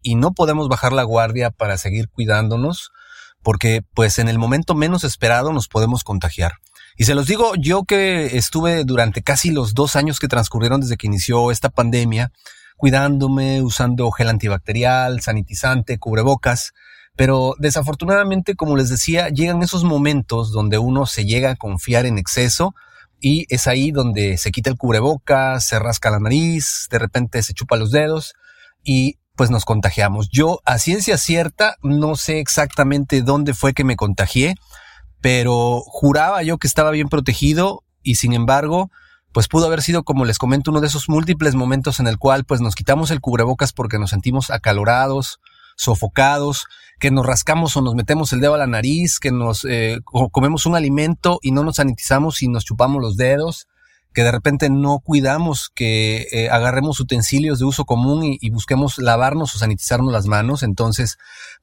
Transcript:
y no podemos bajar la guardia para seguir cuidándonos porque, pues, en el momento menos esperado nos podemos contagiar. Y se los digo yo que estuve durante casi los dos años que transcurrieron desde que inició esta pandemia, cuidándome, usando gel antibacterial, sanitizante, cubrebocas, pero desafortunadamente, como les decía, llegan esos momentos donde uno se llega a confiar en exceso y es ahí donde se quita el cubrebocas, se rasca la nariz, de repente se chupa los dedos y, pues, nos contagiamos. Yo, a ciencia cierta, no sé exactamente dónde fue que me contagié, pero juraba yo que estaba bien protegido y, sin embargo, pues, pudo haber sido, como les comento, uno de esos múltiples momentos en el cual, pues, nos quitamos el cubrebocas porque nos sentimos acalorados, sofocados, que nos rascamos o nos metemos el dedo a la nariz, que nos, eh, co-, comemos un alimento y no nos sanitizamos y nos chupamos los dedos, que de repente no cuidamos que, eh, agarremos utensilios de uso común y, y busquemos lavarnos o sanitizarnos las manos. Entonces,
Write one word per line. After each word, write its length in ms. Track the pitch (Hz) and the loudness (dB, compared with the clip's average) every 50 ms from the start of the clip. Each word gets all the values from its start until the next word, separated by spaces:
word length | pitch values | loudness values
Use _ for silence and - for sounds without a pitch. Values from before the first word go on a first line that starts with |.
| - | -4
y 100 | 127 117 | -2 0
no 200 | 117 131 175 185 | 2 2 2 2
podemos 360 | - 170 156 151 156 151 131 | 2 0 2 2 0 0 -2
bajar 240 | 131 113 - 127 131 | -2 0 0 0 0
la 80 | 135 | 0
guardia 480 | 127 110 113 113 113 113 113 123 120 117 | 0 2 2 2 2 2 0 -2 -2 -2
para 260 | - - 113 104 98 92 | -2 -2 -2 -2 -2 -2
seguir 280 | - 95 95 110 113 - | -4 -4 -4 -4 -4 -6
cuidándonos 840 | - - 117 110 104 107 110 107 113 120 127 156 175 - - - _ _ - - - - - - _ _ | -6 -4 -2 0 0 0 0 0 0 -2 -2 -2 -4 -6 -10 -16 _ _ -20 -20 -20 -20 -20 -20 _ _
porque, 400 | - 113 104 92 - 113 113 113 107 _ - | 0 0 0 2 2 0 0 0 -2 _ 0
pues, 240 | - 113 104 - - | 0 2 2 2 2
en 80 | 117 113 | 0 0
el 100 | 113 113 | 0 0
momento 380 | 117 117 131 147 165 - 170 | 0 0 0 0 0 0 0
menos 280 | 151 151 165 180 175 - | 0 0 0 0 0 -2
esperado 500 | 135 - - - 113 117 120 131 156 160 | -4 -4 0 0 2 2 2 0 0 -2
nos 140 | 135 107 - | -2 -4 -2
podemos 360 | - 110 110 113 123 - - | 0 0 0 2 0 -2 -2
contagiar. 480 | - 101 92 92 85 - - 87 80 - - _ _ _ - - - _ - | -4 -4 -2 -2 -2 -2 -2 -2 -4 -4 -6 _ _ _ -20 -20 -12 _ 0
Y 80 | 113 | 2
se 100 | 107 143 | 2 2
los 120 | 143 139 135 | 2 0 0
digo 260 | 208 208 233 226 202 180 | 0 2 2 0 0 0
yo 280 | 135 151 180 196 190 | 0 0 0 0 0
que 520 | - 208 196 196 190 185 170 156 123 123 123 | 0 0 2 2 0 0 -2 -2 -2 -2 -2
estuve 460 | 117 - - 160 160 170 170 165 143 | -2 -2 -2 0 0 0 0 0 0
durante 400 | 131 127 120 117 110 98 113 - | 0 2 2 2 2 0 -2 0
casi 280 | - 139 - - 175 | 0 0 2 2 0
los 220 | 156 143 123 107 107 | 0 0 0 0 0
dos 220 | 127 147 139 - | 0 0 2 2
años 240 | 143 143 156 143 - | 0 0 0 0 -2
que 80 | - 131 | -2 0
transcurrieron 540 | - 120 107 - - 113 113 117 131 139 | 0 0 0 0 -2 -2 0 0 0 0
desde 160 | 135 120 117 - | 0 -2 -4 -4
que 100 | - 104 | -2 -2
inició 420 | 101 95 92 - 120 117 120 123 | -2 -2 0 0 2 2 2 2
esta 200 | 120 - - 127 | 0 0 -2 0
pandemia, 640 | - - 120 117 120 120 117 117 110 110 123 123 - _ - - - - - - _ | 0 0 0 2 2 0 0 0 0 -2 -2 -4 -6 _ -20 -20 -20 -20 -20 -20 _
cuidándome, 840 | _ - 135 127 135 139 143 143 139 139 131 135 135 135 135 135 135 | _ 2 2 2 2 2 2 2 0 0 0 0 0 0 0 0 0
usando 500 | 131 120 110 - 127 123 123 120 123 117 | 0 -2 0 0 0 0 0 0 0 -2
gel 160 | 98 - 117 113 | 0 0 0 0
antibacterial, 920 | 110 101 - 104 101 95 - - 104 117 120 123 127 131 127 127 127 117 | 0 0 -2 -2 -4 -4 -4 -4 -4 -2 0 0 2 0 0 -2 -4 -4
sanitizante, 760 | - - 110 110 101 - 101 - - 131 127 127 113 - 123 104 | -4 -4 -4 -4 -6 -6 -6 -4 -2 0 0 0 -2 -4 -6 -6
cubrebocas, 760 | - 117 110 110 113 135 139 - - 131 120 - - - - _ - - - - - _ _ | -4 -2 0 2 2 2 2 2 2 0 0 -2 -4 -8 -14 _ -20 -20 -20 -20 -20 _ _
pero 400 | - 135 131 135 131 131 131 135 - | 0 2 2 2 2 0 -2 -2 -2
desafortunadamente, 960 | 143 147 131 156 135 151 151 - 165 175 196 202 202 196 190 190 175 - 196 | -2 -2 0 0 -2 -4 -4 -4 -2 0 2 2 2 2 0 -2 -2 -2 -4
como 200 | - 160 156 143 | -2 -2 0 2
les 140 | 135 131 120 | 2 2 0
decía, 400 | 127 117 - - 165 170 175 156 | 0 -2 -2 0 0 0 0 0
llegan 340 | 147 135 165 175 175 175 180 | -2 -2 0 0 0 0 0
esos 220 | 175 185 180 170 | 0 0 0 2
momentos 640 | 175 156 143 143 151 147 139 113 - 117 113 113 110 | 2 2 2 2 2 0 0 -2 -2 -2 -4 -2 -2
donde 260 | 107 110 104 104 104 107 | -2 -2 0 0 0 0
uno 280 | 117 127 127 139 135 | 0 0 0 0 0
se 180 | - - 113 104 | -2 -2 -2 -2
llega 280 | 101 113 123 131 131 | 0 0 0 0 0
a 40 | 131 | -2
confiar 500 | 127 - 104 95 87 - - 120 117 123 | -4 -6 -6 -6 -6 -2 0 2 2 2
en 120 | 123 113 98 | 2 0 -2
exceso 580 | 92 - - - 123 120 - - 170 190 - - - _ - - - _ _ _ | -2 -2 0 0 0 2 2 0 0 -2 -2 -6 -16 _ -20 -20 -20 _ _ _
y 280 | - 135 147 160 165 - | 0 2 2 2 0 -2
es 200 | 127 123 - 131 | -2 -2 0 0
ahí 240 | 127 131 135 156 | 0 0 0 0
donde 460 | 151 139 123 120 107 104 104 98 92 87 | 0 0 0 0 0 0 0 0 0 -2
se 140 | - 104 | -4 -4
quita 180 | 87 - 113 135 | -4 -4 -2 -4
el 60 | 127 | -2
cubrebocas, 880 | - - 123 113 107 117 143 156 139 - - 143 131 131 131 131 127 120 | -2 0 0 2 2 2 2 0 0 0 2 2 2 2 2 0 -2 -2
se 140 | - 120 107 | -2 -2 -2
rasca 320 | 104 117 110 - - 113 | -2 -2 -4 -2 0 0
la 80 | 107 104 | 0 0
nariz, 680 | 107 110 127 151 165 165 165 160 143 - - - - - | 0 2 2 2 2 0 0 -2 -2 -4 -6 -6 -6 -4
de 80 | - 113 | -2 -2
repente 420 | 113 95 - 127 123 117 - 120 104 | -2 -2 -2 -2 -2 -2 -2 -4 -4
se 100 | - - | -4 -6
chupa 240 | - 123 - 120 113 | -8 -4 -2 0 0
los 140 | 110 104 | 0 2
dedos 420 | 123 147 151 156 160 156 151 - - _ _ - - _ - _ _ _ - | 2 2 2 0 -2 -4 -6 -10 -14 _ _ -20 -20 _ -20 _ _ _ -4
y, 360 | 139 135 131 131 139 - _ _ _ _ - | 0 0 2 2 0 -2 _ _ _ _ 0
pues, 140 | 127 117 | 2 2
nos 120 | 123 110 - | 2 0 0
contagiamos. 640 | - 110 107 92 101 - - 104 101 98 107 104 98 | -2 -2 0 0 0 0 0 0 0 0 -2 -4 -2
Yo, 300 | - 131 151 165 180 - - | 0 2 2 2 0 0 0
a 140 | - 127 110 | 0 0 0
ciencia 380 | - 165 180 214 190 226 196 143 | 0 0 -2 0 0 0 0 0
cierta, 600 | - - 165 170 170 160 - - 214 214 - - | 0 0 0 0 0 -2 0 0 0 0 0 -2
no 360 | - 139 147 147 151 151 156 - | -2 0 0 0 0 0 -2 -2
sé 240 | - - 156 156 | -4 -4 -4 -4
exactamente 800 | 147 - - - 147 139 - - 139 135 143 143 139 - 143 131 | -2 -2 0 0 -2 0 0 0 2 2 2 0 0 0 0 2
dónde 320 | 120 131 139 147 147 143 123 | 2 2 2 2 2 0 0
fue 200 | - - 139 131 | 0 0 0 2
que 120 | - 135 | 2 0
me 100 | 131 120 | 0 0
contagié, 600 | - 110 104 95 - 98 - - 127 131 170 190 - _ - - - - - - - - - - _ | 0 0 -2 0 0 -2 0 2 2 2 2 0 -4 _ -18 -20 -20 -20 -20 -20 -20 -20 -20 -8 _
pero 600 | - 127 127 123 120 123 120 120 120 120 123 120 | 0 2 2 2 2 2 2 2 2 2 0 -2
juraba 600 | - - - - 147 143 139 151 156 180 202 190 165 | -4 -8 -4 2 2 4 4 4 2 2 0 0 -2
yo 140 | 156 165 156 | -2 -2 -2
que 80 | - 135 | -4 -2
estaba 240 | - 160 156 156 | 0 2 2 2
bien 180 | 156 151 151 143 | 2 0 0 0
protegido 760 | 160 147 135 - 110 - 143 147 151 165 180 196 196 - - _ _ _ | -2 -2 0 0 -2 0 2 2 2 2 0 0 -2 -6 -12 _ _ _
y, 140 | - 135 117 | -4 -2 0
sin 160 | - - 120 | 0 0 0
embargo, 580 | 120 117 117 120 131 143 147 151 165 180 190 185 - - - _ _ _ _ _ - | 0 0 2 2 2 2 2 0 -2 -2 -2 -4 -8 -16 -20 _ _ _ _ _ -2
pues, 160 | 117 107 - | 0 0 2
pudo 160 | - 160 165 | 2 2 2
haber 160 | 160 165 156 | 2 0 -2
sido, 220 | 139 - 170 170 - | -2 -2 -2 -2 0
como 200 | - 143 131 127 | 0 0 0 0
les 140 | 113 107 - | 0 0 -2
comento, 340 | 131 123 131 143 135 156 | 0 0 0 0 0 0
uno 80 | 156 151 | 0 0
de 80 | 151 147 | 0 0
esos 220 | 143 147 - - | -2 -4 -2 0
múltiples 460 | 151 156 160 170 180 151 160 147 127 | 0 0 0 0 -2 0 0 0 2
momentos 440 | 131 127 127 135 135 131 151 127 - | 2 0 0 0 -2 -2 -2 -2 0
en 80 | 127 117 | 0 -2
el 100 | 110 - | 0 0
cual, 280 | - 135 135 139 131 | 2 2 2 2 0
pues, 160 | - 143 120 | 0 -2 -2
nos 120 | 120 110 95 | 0 -2 -4
quitamos 380 | - - - 135 151 160 143 | -2 0 0 0 2 0 0
el 80 | 160 139 | -2 -2
cubrebocas 540 | - 131 120 113 117 123 127 - 143 131 - | -2 -2 0 0 0 0 0 0 -2 -2 -2
porque 260 | - 120 110 110 107 | -4 -6 -4 -4 -4
nos 120 | 104 92 | -4 -2
sentimos 380 | 107 98 - 127 123 135 127 - | -4 -2 -2 -2 -2 -2 -2 -4
acalorados, 920 | 117 110 - 113 101 101 104 110 120 127 131 139 135 139 127 - - - _ _ _ _ - - _ | -4 -2 0 0 0 2 2 2 2 2 2 0 0 -2 -4 -6 -10 -16 _ _ _ _ -20 -20 _
sofocados, 920 | - - 127 113 - - 101 - 139 135 135 147 143 143 147 139 - - - - - - - _ - | -6 -2 -2 -2 0 -2 -2 2 2 4 4 2 0 -2 -4 -4 -6 -8 -12 -18 -20 -20 -20 _ -4
que 100 | - 139 | 0 0
nos 140 | 131 135 120 | 2 2 2
rascamos 500 | 127 123 - - - 156 165 165 147 - | 2 0 0 0 0 0 0 0 0 0
o 60 | 143 | 0
nos 140 | 131 127 113 | 0 0 0
metemos 360 | 120 113 - 147 160 156 - | -2 0 0 0 0 -2 -2
el 80 | 131 123 | 0 0
dedo 140 | 135 147 151 | 2 2 2
a 40 | 151 | 2
la 100 | 139 127 | 0 0
nariz, 520 | 117 107 117 131 151 165 175 165 - - | -2 -2 0 0 0 0 0 -2 -2 -2
que 120 | - 139 | -2 -2
nos, 340 | 123 123 120 117 107 - - | -2 -2 -2 -2 -2 -4 -4
eh, 340 | 131 123 117 113 110 113 117 - | -4 -2 0 0 -2 -2 -4 -8
co-, 240 | - - 123 131 117 | -4 0 0 0 2
comemos 360 | - 139 131 143 160 151 - | 2 2 2 2 2 0 0
un 120 | 165 175 170 | 0 0 2
alimento 640 | 156 139 139 147 151 160 170 - - 180 175 - | 2 0 0 0 0 0 -2 0 0 0 0 0
y 100 | - 135 | 0 0
no 140 | 131 139 147 | 0 0 0
nos 100 | 160 143 | 0 0
sanitizamos 640 | - 143 135 120 - - - 135 135 147 160 147 - | 0 0 0 -2 -2 -2 0 2 2 2 0 -2 -2
y 60 | 131 123 | -2 -2
nos 160 | 120 113 - | -2 -2 -4
chupamos 380 | - 110 110 123 131 139 139 | -2 0 0 2 2 2 0
los 160 | 123 110 98 101 | -2 -2 0 0
dedos, 500 | 127 127 139 143 156 165 160 - - _ _ _ _ _ _ _ _ _ - | 2 2 2 2 0 -2 -6 -8 -14 _ _ _ _ _ _ _ _ _ 0
que 100 | 120 120 | 2 2
de 80 | 117 | 2
repente 380 | 117 117 - 151 143 139 156 143 | 2 2 0 0 0 2 2 2
no 300 | 135 139 143 143 147 139 | 2 2 2 2 0 0
cuidamos 720 | - - 151 143 135 131 139 156 170 165 143 - - - _ | 0 0 2 2 2 2 0 0 0 -2 -2 -4 -6 -10 _
que, 520 | - 120 113 110 110 110 107 110 113 113 - | -4 -2 0 0 2 0 0 -2 -4 -6 -6
eh, 180 | - 117 113 120 | -4 -2 0 2
agarremos 480 | 120 117 117 123 123 135 139 156 143 - | 2 2 2 2 0 0 0 -2 -2 -4
utensilios 580 | 131 123 131 120 107 - 139 139 151 156 143 120 | -4 -2 -2 0 0 0 0 0 0 0 0 0
de 60 | 127 | 0
uso 180 | 139 135 - 147 | 0 -2 -2 -2
común 400 | - 127 117 123 135 147 160 160 | 0 0 0 2 2 0 0 0
y, 140 | 151 135 - | -2 -2 -4
y 120 | - 110 | -4 -4
busquemos 480 | 113 113 - - 135 131 143 135 - - | -4 -4 -2 -2 0 0 0 0 -2 -2
lavarnos 540 | 127 120 117 117 127 135 143 165 156 131 - | 0 2 2 4 2 0 0 -2 -4 -4 -4
o 60 | 104 | -2
sanitizarnos 540 | 110 107 104 90 - - 123 120 127 131 120 | -2 -2 -2 -2 -2 -2 0 0 0 0 0
las 140 | 107 98 104 | 0 0 2
manos. 360 | 107 104 107 120 143 139 131 | 2 2 2 0 -2 -2 -2
Entonces, 540 | 110 95 - 117 113 104 - 123 107 - - - - - - - - - - | -2 -2 0 0 0 0 -2 -2 -4 -6 -10 -18 -20 -20 -20 -20 -20 -20 -8